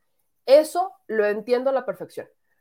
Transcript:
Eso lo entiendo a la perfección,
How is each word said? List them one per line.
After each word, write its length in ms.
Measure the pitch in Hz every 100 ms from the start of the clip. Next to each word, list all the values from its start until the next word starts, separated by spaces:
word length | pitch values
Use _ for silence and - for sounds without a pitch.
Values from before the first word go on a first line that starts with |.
| _ _ _ _ -
Eso 480 | 277 311 349 381 - -
lo 180 | 220 208
entiendo 440 | 208 208 240 262
a 40 |
la 120 | 269 247
perfección, 440 | 180 165 - - _ _ _